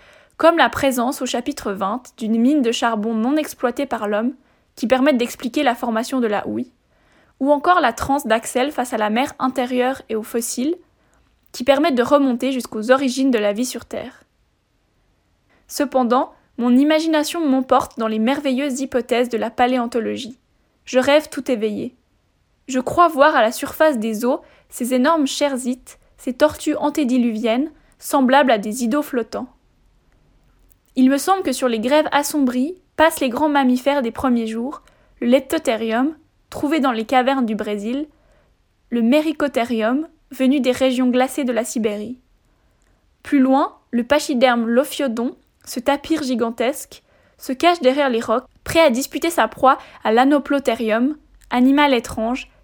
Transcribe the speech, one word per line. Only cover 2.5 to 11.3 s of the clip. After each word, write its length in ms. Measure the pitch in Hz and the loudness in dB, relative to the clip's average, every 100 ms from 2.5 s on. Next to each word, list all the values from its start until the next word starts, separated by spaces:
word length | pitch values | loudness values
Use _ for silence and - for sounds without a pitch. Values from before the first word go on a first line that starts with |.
| 302 | 2
de 80 | 233 | 2
charbon 420 | 240 240 220 214 | 0 -2 -2 -2
non 240 | 220 240 302 | -2 0 -2
exploitée 480 | 302 - 247 247 277 | -2 -4 -4 -4 -6
par 220 | 226 208 | -4 -4
l'homme, 260 | 208 240 - _ _ _ - | -2 -4 -6 _ _ _ -8
qui 120 | 220 | 0
permettent 300 | 262 277 254 | 2 4 2
d'expliquer 440 | 240 - 240 302 | 0 -6 -8 -2
la 140 | 269 247 | -2 -2
formation 440 | 240 220 254 262 | -4 -4 -4 -2
de 80 | 226 | -2
la 200 | 202 - | -2 -4
houille, 240 | 214 247 _ _ _ _ _ _ - | -6 -8 _ _ _ _ _ _ -4
ou 120 | 269 | 0
encore 300 | 285 339 359 | 2 2 2
la 120 | 262 | 2
transe 320 | 226 - 277 254 | 0 -2 -2 0
d'Axel 460 | 220 - 254 285 | -2 -2 -2 -2
face 220 | 302 254 | -4 -6
à 40 | 214 | -4
la 140 | 214 | -2
mer 220 | 220 294 - | -2 -4 -4
intérieure 640 | 262 262 254 254 247 269 - | -4 -2 -2 -2 -2 -4 -6
et 60 | 220 | -8
aux 80 | |
fossiles, 520 | 214 233 233 - 277 349 _ _ _ _ _ | -6 -6 -6 -4 -4 -6 _ _ _ _ _